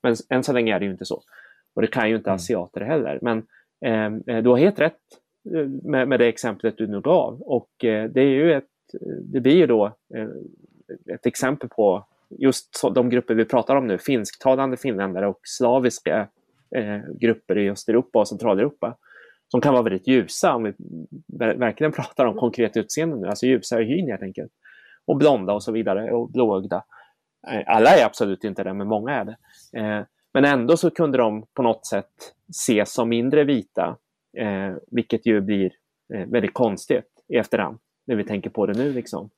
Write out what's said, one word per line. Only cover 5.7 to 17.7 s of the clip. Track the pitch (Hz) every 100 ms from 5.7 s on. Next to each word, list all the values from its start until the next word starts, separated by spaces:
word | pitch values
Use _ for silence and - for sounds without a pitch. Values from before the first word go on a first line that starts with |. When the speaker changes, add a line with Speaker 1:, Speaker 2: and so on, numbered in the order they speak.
| 135 -
Speaker 1:
med, | 139 127
med | 127
det | 120
exemplet | 110 123 101 113 107
du | 110
nu | 101
gav. | 135 175 127 120
Och, | - 123 - _
eh, | 120 107 110
det | 131
är | 139
ju | 135 165
ett, | 147 - _ _ - - -
det | - 135
blir | 123 165
ju | 156
då, | 117 104
eh, | - _ 127 110 - - _ _ _ _ 90 -
ett | 90 117
exempel | - 131 143 127
på | - 104 92 - _ _ -
just | 135 127 - -
så, | 131
de | 117 123
grupper | 123 120
vi | 113
pratar | 110 127 110 139
om | 127
nu, | 92
finsktalande | - 131 101 - 135 131 135 127
finländare | 139 101 98 90 101
och | 95
slaviska, | - - 123 127 127 - - 90 101 _ _ _ _ -
eh, | 104 104 80 -
grupper | 120 110 _ 98
i | 98